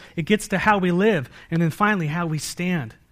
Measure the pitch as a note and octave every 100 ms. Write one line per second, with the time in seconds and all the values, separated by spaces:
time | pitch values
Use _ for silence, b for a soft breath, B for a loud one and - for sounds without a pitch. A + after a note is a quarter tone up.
0 | B - D#3 G#3 - F#3+ A3 G#3 F3+ F3
1 | G#3+ F#3 B2 B B E3+ E3 - G#3 G#3
2 | D3+ E3+ E3+ D#3 - - F3+ F3 A#2 -
3 | _